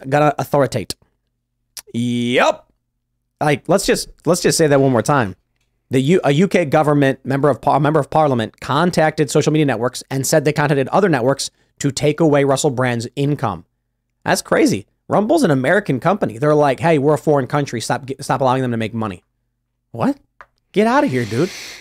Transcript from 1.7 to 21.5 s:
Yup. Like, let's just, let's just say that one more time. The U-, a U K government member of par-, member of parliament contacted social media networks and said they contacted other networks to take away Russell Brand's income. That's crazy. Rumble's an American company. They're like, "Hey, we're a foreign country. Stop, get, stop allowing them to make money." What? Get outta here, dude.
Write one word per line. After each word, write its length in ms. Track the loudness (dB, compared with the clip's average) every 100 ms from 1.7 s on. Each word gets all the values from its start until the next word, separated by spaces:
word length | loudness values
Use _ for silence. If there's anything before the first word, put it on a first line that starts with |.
| -20 -10
Yup. 800 | -4 -2 -2 0 2 2 0 _ _ _ _ _ _ _ _
Like, 280 | -2 -2 0
let's 160 | 0
just, 240 | 2 -2 -4 -8
let's 160 | -2 0
just 160 | 0 2
say 100 | 2
that 120 | 4
one 120 | 4
more 100 | 2
time. 320 | 2 0 0 -6 _ _ _ _ _
The 100 | -2
U-, 200 | 2 2
a 60 | 2
U 160 | 2 2
K 160 | 2
government 540 | 2 2 2 4 2 0 -4
member 240 | 0 0
of 100 | 0
par-, 180 | 0 2
member 200 | 2 0
of 80 | 0
parliament 500 | 0 2 0 -4 -8
contacted 720 | -4 0 0 2 0 0 0
social 220 | 0 0
media 140 | 0 0
networks 360 | 0 -4 -6 -8
and 160 | -6 0
said 180 | 0
they 80 | 0
contacted 360 | 0 0 0 0
other 200 | 0 2
networks 420 | 2 0 -2 -6 -14 _ _
to 100 | -6
take 300 | -2 -2 2
away 240 | 2 4
Russell 260 | 2 2 0
Brand's 360 | 0 -2 -2 -6 -4
income. 480 | -4 -2 -4 -6 -12 _ _ _ _ _
That's 160 | -4 -4
crazy. 460 | 0 0 2 0 -8 _ -4
Rumble's 340 | -2 0 2
an 80 | 2
American 500 | 2 2 0 0 -2
company. 380 | 0 -2 -4 -2
They're 160 | 0
like, 240 | 2 2 0
"Hey, 180 | 0 2
we're 160 | 2
a 40 | 0
foreign 280 | 2 0 0
country. 320 | -2 -4 -6
Stop, 260 | -6 -6 -6
get, 160 | -12
stop 160 | -6 -2
allowing 220 | 0 0
them 80 | -2
to 60 | -4
make 160 | -4
money." 280 | -6 -8 -10 _ _ _ _ _ _ _
What? 260 | -4 -4 -4 _ _ -20 _ _
Get 140 | -2 2
outta 220 | 2 0
here, 160 | -2 -2
dude. 240 | -2 -4